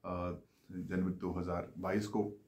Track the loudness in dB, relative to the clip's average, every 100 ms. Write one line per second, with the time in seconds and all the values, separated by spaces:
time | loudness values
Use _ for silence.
0 | -2 0 0 -2 -10 _ -10 -8 0 2
1 | 2 2 0 0 0 0 -2 -4 0 2
2 | 2 2 0 -2